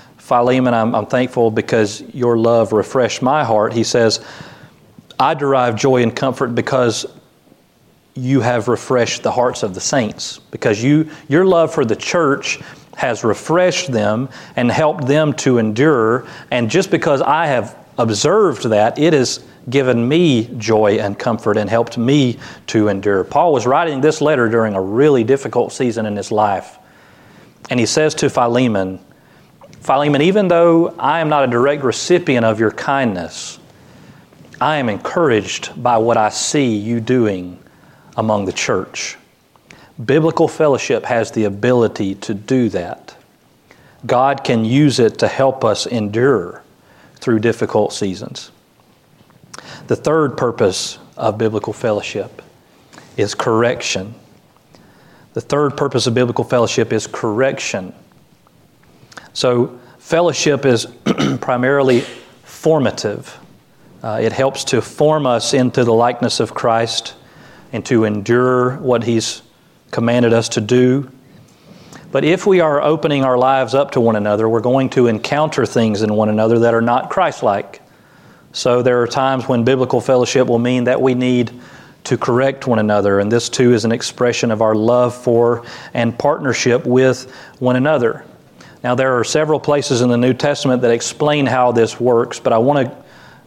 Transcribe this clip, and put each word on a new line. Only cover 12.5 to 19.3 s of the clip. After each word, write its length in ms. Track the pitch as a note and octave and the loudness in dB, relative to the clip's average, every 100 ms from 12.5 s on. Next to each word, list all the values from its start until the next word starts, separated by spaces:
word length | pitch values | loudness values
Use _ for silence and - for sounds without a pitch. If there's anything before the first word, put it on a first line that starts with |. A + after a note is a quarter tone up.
| - - - - - | -10 -12 -20 -20 -6
has 260 | C3 A2 | -4 -2
refreshed 720 | A#2 G2+ - E3+ F3+ - - | -2 -2 -2 2 2 0 -4
them 360 | A#2 G#2 A2 C3+ - - - | -2 0 -2 -4 -10 -10 -2
and 160 | A#2+ | 0
helped 340 | A2+ D3+ F3+ C3 | 2 0 0 0
them 260 | D3 D3+ | 2 2
to 260 | - C3+ A#2+ | 0 2 2
endure. 680 | A2 G#2+ D#3 C3+ A2 B2+ - - - | 2 2 2 4 2 0 -4 -18 -6
And 180 | B2+ A2+ | -4 0
just 220 | D#3+ F#3 | 0 0
because 320 | E3 E3 C#3 | 0 0 0
I 240 | D#3+ D#3 D#3+ | 0 0 0
have 300 | B2+ G#2 - - - | -2 -4 -12 -12 -4
observed 680 | A2+ G#2 D3 G#3 F#3+ A#2 A#2+ | -2 0 2 2 2 0 0
that, 280 | G#2 A2 - | 2 2 2
it 140 | D#3 | 2
has 280 | D3+ A#2+ | 2 2